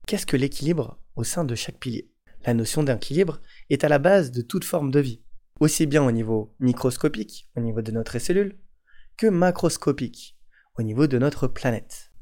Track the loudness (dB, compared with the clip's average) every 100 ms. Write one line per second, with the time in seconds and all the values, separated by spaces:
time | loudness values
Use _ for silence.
0 | -6 -4 0 0 0 -2 -2 0 -2 -8
1 | -12 -8 -4 -2 -4 -4 -8 -10 -8 -8
2 | -10 _ _ -8 -2 0 0 0 0 0
3 | 0 0 0 -2 -12 -12 -2 2 4 4
4 | 6 4 4 -4 -4 -4 -2 -2 2 2
5 | 2 -4 -12 -18 _ 2 2 2 2 4
6 | 4 2 0 -2 -4 -2 0 2 0 0
7 | -2 -2 -10 -14 -12 -6 -4 -4 -4 -4
8 | -4 -4 0 0 -2 -6 -20 _ _ -20
9 | -20 0 2 4 2 2 0 0 -2 -2
10 | -4 -8 -20 -20 -20 _ _ -6 -2 2
11 | 2 4 2 0 -2 0 -2 -2 -6 -16
12 | -18 -8